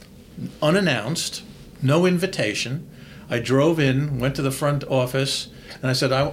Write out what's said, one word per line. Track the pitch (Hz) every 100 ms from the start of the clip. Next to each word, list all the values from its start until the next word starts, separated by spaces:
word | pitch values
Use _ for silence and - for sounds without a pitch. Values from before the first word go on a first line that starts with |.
| - - - - 123 -
unannounced, | 151 190 180 120 110 160 - - - - - -
no | 131 160 180
invitation. | 180 185 - 107 98 120 147 - - - - -
I | 120
drove | 117 135 151 165
in, | 135 131 147 127
went | 131 139
to |
the | 139
front | 131 147 143 -
office, | 131 123 135 135 - - - - -
and | 131
I |
said, | 127 135
"I, | 131 147